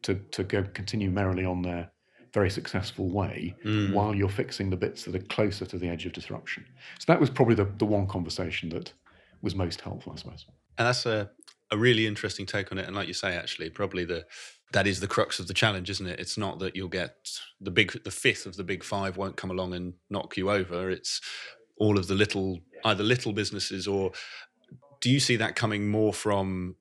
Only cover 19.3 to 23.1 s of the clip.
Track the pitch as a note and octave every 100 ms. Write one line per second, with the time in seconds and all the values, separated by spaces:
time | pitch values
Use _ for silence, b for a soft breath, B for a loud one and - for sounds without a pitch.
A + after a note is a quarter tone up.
19.3 | - F#2 F#2 F#2 F2+ F2+ F2 _ G2+ -
20.3 | - F#2+ G#2 F2+ F2 F#2 F2+ - - B
21.3 | B B B _ _ G#2+ G2+ F2+ G2 G#2
22.3 | G2 F#2+ F2 - - A2 G2 G#2+